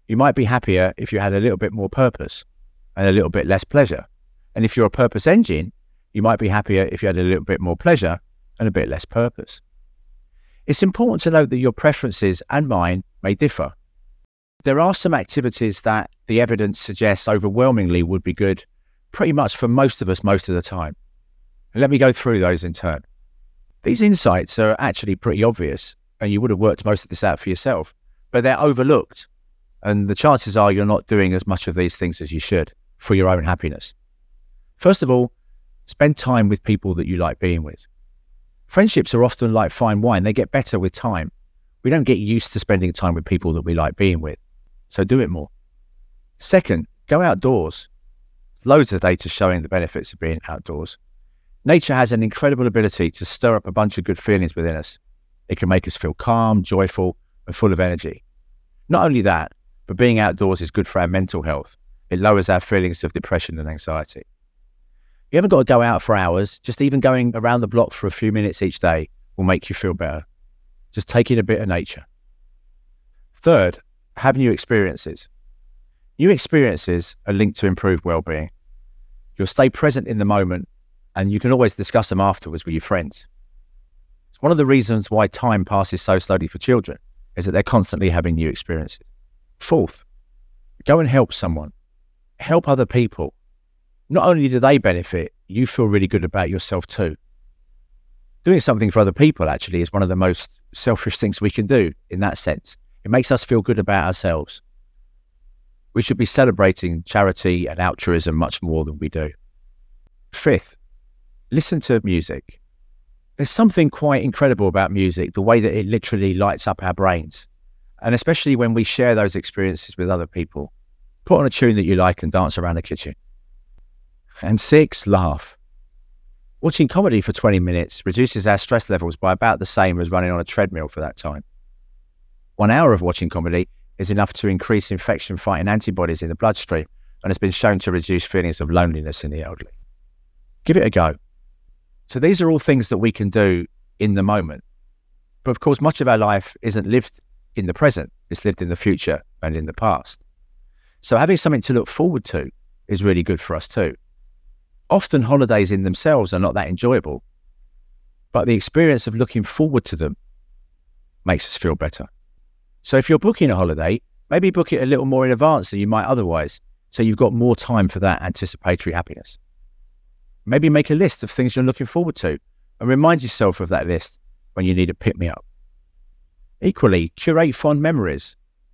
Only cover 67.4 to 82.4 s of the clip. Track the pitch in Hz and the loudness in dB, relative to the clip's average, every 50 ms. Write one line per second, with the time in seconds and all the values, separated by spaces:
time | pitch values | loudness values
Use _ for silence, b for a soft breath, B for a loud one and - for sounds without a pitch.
67.4 | 110 117 120 123 113 98 107 117 113 - - - - 98 - - - 110 104 110 | 0 0 2 0 0 0 2 2 0 0 -2 -6 -6 -6 -4 -2 -2 0 0 0
68.4 | 104 101 87 - 98 92 - - - 87 82 78 78 - _ _ _ _ - - | -2 -2 -2 -2 -4 -4 -2 -2 0 0 0 0 -2 -6 _ _ _ _ -6 -2
69.4 | 95 92 95 87 - - - - - 95 85 - 87 73 73 78 - - _ _ | 0 0 0 0 -2 -6 -8 -6 -4 -6 -4 -4 -6 -6 -8 -10 -12 -16 _ _
70.4 | _ _ _ _ _ _ _ _ - _ - 107 - - - 123 117 - 127 113 | _ _ _ _ _ _ _ _ -20 _ -10 -10 -8 0 0 0 2 2 2 0
71.4 | 98 104 110 85 110 95 87 87 78 - - - - _ _ _ _ _ _ _ | 0 0 -2 -2 -2 -2 -4 -4 -6 -8 -12 -18 -20 _ _ _ _ _ _ _
72.4 | _ _ _ _ _ _ _ _ _ _ _ _ _ _ _ _ _ _ _ _ | _ _ _ _ _ _ _ _ _ _ _ _ _ _ _ _ _ _ _ _
73.4 | - 165 165 120 95 87 - - _ _ _ _ _ _ _ - - 135 131 135 | 2 4 4 4 4 2 0 -4 _ _ _ _ _ _ _ 0 0 2 2 4
74.4 | 131 120 110 - - - 120 107 98 90 - - - 80 80 - - - _ - | 2 2 0 0 -2 0 2 2 2 0 -2 -6 -12 -14 -14 -14 -18 -20 _ -20
75.4 | - - - _ - - - - - _ _ _ _ _ _ - 143 190 196 131 | -20 -20 -20 _ -20 -20 -20 -20 -20 _ _ _ _ _ _ 2 4 4 4 4
76.4 | - - - 156 139 113 87 - - - 87 87 85 - - - _ - 101 98 | 2 2 2 4 4 4 2 -2 -2 -2 -2 -2 -2 -6 -12 -10 _ -2 0 2
77.4 | 107 101 - - - 98 90 - - 98 90 82 - 87 85 80 78 85 80 76 | 2 2 2 0 0 0 0 0 0 0 0 0 0 -2 -2 -2 -2 -4 -6 -6
78.4 | 78 80 - _ _ - - - - - - - - - - - - - - - | -6 -10 -12 _ _ -20 -20 -20 -20 -20 -20 -20 -20 -20 -20 -20 -20 -16 -8 -6
79.4 | 98 - - - 135 131 - - - 147 123 135 - - 113 107 104 101 104 101 | -6 -2 2 2 2 2 2 2 0 0 0 -2 -4 -4 -2 -2 0 2 2 2
80.4 | 98 90 90 90 95 - _ _ _ _ _ _ _ _ _ 95 95 98 101 104 | 2 0 -2 -6 -8 -12 _ _ _ _ _ _ _ _ _ -4 -2 -2 -2 0
81.4 | - 123 131 127 123 104 - - 98 - - 117 107 - 92 92 98 98 92 - | 0 2 2 4 2 2 0 -2 -6 -2 0 0 0 0 0 0 2 0 0 -2